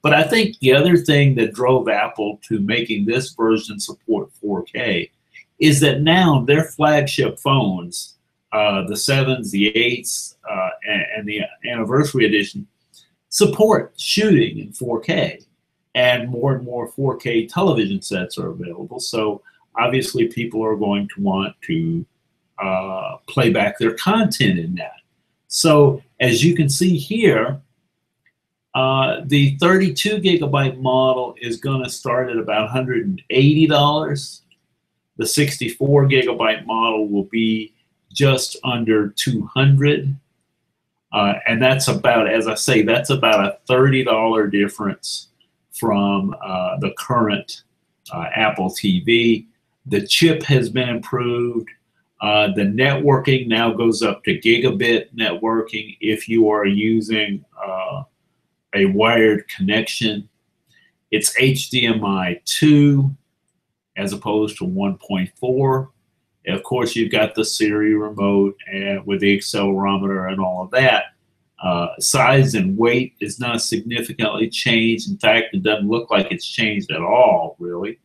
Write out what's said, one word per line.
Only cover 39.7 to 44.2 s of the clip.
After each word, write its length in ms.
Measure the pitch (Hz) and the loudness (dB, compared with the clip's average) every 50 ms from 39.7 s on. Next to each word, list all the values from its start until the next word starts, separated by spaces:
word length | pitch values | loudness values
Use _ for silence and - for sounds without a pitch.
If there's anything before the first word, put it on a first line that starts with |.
| 139 135 143 147 147 - 143 139 139 - _ _ _ _ _ _ _ _ _ _ _ _ _ _ _ _ _ _ | 6 6 4 2 2 0 -2 -4 -6 -6 _ _ _ _ _ _ _ _ _ _ _ _ _ _ _ _ _ _
Uh, 220 | - 104 104 101 101 - - | -2 0 0 0 -2 -2 -2
and 120 | 113 117 113 | -2 0 2
that's 280 | 127 131 135 135 - | 2 2 2 2 0
about, 420 | - 107 98 - - 117 117 107 95 | -2 -2 2 2 2 2 4 2 2
as 180 | 107 113 110 | 0 0 0
I 60 | 110 107 | -2 -4
say, 300 | 107 - - 123 110 101 | -2 0 2 2 4 4
that's 260 | 107 117 127 143 - | 4 2 0 0 0
about 340 | 135 120 117 110 110 104 98 | 0 2 4 4 4 4 2
a 140 | 101 - - _ | 0 -4 -8 _
thirty 360 | - 127 127 131 139 131 131 127 | 0 4 4 4 4 4 2 0
dollar 420 | 120 113 110 | 0 0 2